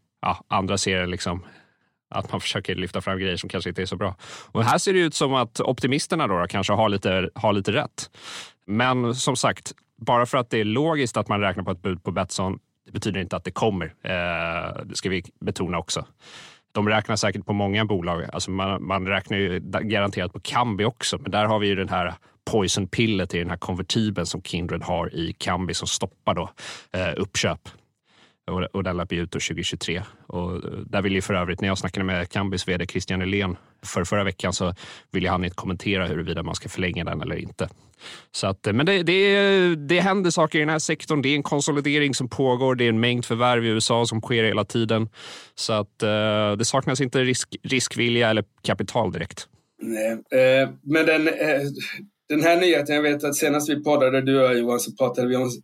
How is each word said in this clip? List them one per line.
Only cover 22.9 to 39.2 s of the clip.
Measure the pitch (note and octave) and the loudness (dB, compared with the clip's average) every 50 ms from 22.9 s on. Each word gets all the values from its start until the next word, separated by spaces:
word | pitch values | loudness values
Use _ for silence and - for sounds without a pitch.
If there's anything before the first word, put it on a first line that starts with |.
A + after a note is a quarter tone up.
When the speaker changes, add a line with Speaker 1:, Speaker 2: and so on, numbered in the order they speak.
| - - A#2 A2 G#2 F#2+ F2+ - - | 0 0 2 2 2 0 -2 -2 -2
Speaker 1:
i | F2 | -4
den | E2+ F2 | -4 -4
här | F2 | -6
konvertibeln | - - - F2+ F2 F#2 - - A#2 G#2+ G#2+ G2+ F2+ E2+ | -6 -6 -6 -4 -4 -4 -2 0 0 0 0 -2 -2 -4
som | - - F2+ | -4 -6 -8
Kindred | - - - E2+ F2 - F2 E2+ | -8 -6 -6 -4 -4 -4 -6 -6
har | - - F2+ F2 E2 D#2 - | -4 -2 -2 -2 -2 -4 -4
i | E2 E2 - - - | -4 -6 -6 -6 -6
Kambi | - G2+ F2+ F2+ F#2 E2+ E2+ | -4 -2 -2 -2 -2 -4 -4
som | - - - | -4 -4 -4
stoppar | - - - - - _ _ G#2+ F#2 | -4 -4 -4 -6 -8 _ _ -2 -2
då, | F2 E2 - - - - - - - - _ | -2 -4 -6 -10 -14 -16 -14 -14 -16 -14 _
eh, | - F#2 F#2 E2+ - | -4 -4 -2 -2 -2
uppköp. | - G2 - - - - F2+ D#2 - - - - - _ _ _ _ _ _ _ _ - _ _ _ _ F2 | -4 -4 -4 -2 0 0 0 -2 -2 -8 -16 -20 -20 _ _ _ _ _ _ _ _ -20 _ _ _ _ -6
Och, | F2+ F#2 | -4 -4
och | F2+ - - G2 F2+ | -4 -4 -4 -4 -2
den | F#2 F2 | -2 -2
löper | F2 E2+ - F2+ | -4 -4 -4 -4
ju | F2 | -4
ut | E2+ - - | -4 -4 -4
år | D2+ | -6
tjugotjugotre. | - - - E2 F2 - - - - - E2 F2+ G#2+ - - - - | -4 -4 -4 -4 -4 -6 -6 -4 -4 -4 -4 -4 -6 -10 -14 -20 -16
Och, | - - F2+ F2 F2 F2+ | -8 -6 -6 -4 -4 -6
eh, | - - - E2+ G2+ - | -6 -8 -8 -10 -10 -8
där | - - G2+ | -4 -2 -2
vill | F#2+ G2 G2 | 0 0 0
ju | F#2 | 0
för | - - G2 | 0 0 0
övrigt, | F2+ F2+ F#2 F2 - | 0 0 -2 -2 -2
när | G#2 G2 | 0 0
jag | F#2+ - | 0 0
snackade | - F2+ - G2 F#2+ | -2 -4 -4 -2 -2
med | F#2 F#2 F2 F2 - | -2 -2 -2 -4 -4
Kambis | - G2+ G2 F#2+ F#2+ F2+ - G2 | -4 -4 -2 -2 -2 -4 -2 -2
V | F2+ | -2
D | F2 F2 | -2 -4
Christian | - - F#2 - - F#2+ F#2 | -4 -6 -6 -4 -4 -4 -2
Helén | F2+ F#2 G2+ G2+ G2 F#2 E2+ - - _ _ _ | -2 0 0 0 0 -2 -4 -8 -12 _ _ _
för | - - - - E2+ | -14 -6 -4 -4 -2
förra | - A2 G#2 G2 | 0 0 0 0
veckan, | F#2+ - - - F#2 | 0 -2 -2 -2 -2
så | E2+ - F#2+ F2 E2+ - - - - - - _ | 0 0 -2 -2 -2 -6 -12 -18 -18 -20 -14 _
ville | - F#2 F2+ F2 | -4 -2 0 0
han | F#2 F2+ F#2 | 0 0 -2
inte | F2 - | -2 -4
kommentera | - - F#2 F2+ - - G#2 G2 F#2+ F2+ | -6 -6 -4 -6 -4 -2 -2 0 0 0
huruvida | E2+ D2+ E2+ E2 - E2 E2+ | -2 -2 -4 -4 -4 -4 -4
man | E2+ E2+ E2+ | -4 -6 -8
ska | - - - | -8 -8 -8
förlänga | - - F#2 F2+ E2+ E2+ E2+ | -6 -4 -4 -2 -2 -4 -4
den | F2 F2 D#2+ | -4 -4 -4
eller | - D#2+ D#2+ | -4 -6 -6
inte. | E2 E2 - - - - - - - _ _ _ _ - - - - - _ | -6 -8 -10 -6 -6 -6 -6 -8 -14 _ _ _ _ -20 -18 -18 -20 -20 _
Så | - - A2 | -8 -4 -2
att, | F#2+ F#2+ - - | -2 -2 -2 -2
eh, | G#2 | 0
men | G#2 B2 D#3 | 2 2 4
det, | F#3+ G3 F3+ | 4 4 4
det, | E3+ E3 F3+ F#3+ | 4 4 4 4